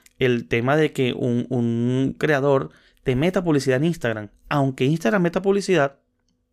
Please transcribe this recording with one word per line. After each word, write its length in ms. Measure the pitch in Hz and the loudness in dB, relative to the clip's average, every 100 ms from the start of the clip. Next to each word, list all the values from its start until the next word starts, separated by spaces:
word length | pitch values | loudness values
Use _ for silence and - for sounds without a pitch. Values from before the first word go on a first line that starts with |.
| _ - | _ -2
el 300 | 123 120 - | 0 0 -2
tema 280 | 117 127 151 | -2 2 2
de 160 | 151 | 2
que 200 | - 127 | 0 -2
un, 340 | - 127 120 - | -2 -2 -2 -2
un 680 | 127 117 117 120 127 135 - | -2 0 0 0 0 -2 -2
creador 520 | 151 143 143 135 156 - _ _ | -2 0 2 0 -2 -12 _ _
te 100 | - | -2
meta 300 | 127 170 190 | 0 0 0
publicidad 320 | 175 147 131 127 | 0 2 2 0
en 80 | |
Instagram. 460 | 165 160 120 110 104 _ - | 0 -2 -4 -6 -10 _ -4
Aunque 360 | 147 135 131 | 0 0 0
Instagram 380 | 131 160 226 208 | 0 0 0 0
meta 200 | 175 180 | 0 0
publicidad, 580 | 196 196 190 170 139 - _ _ _ _ _ | 0 0 0 2 0 -4 _ _ _ _ _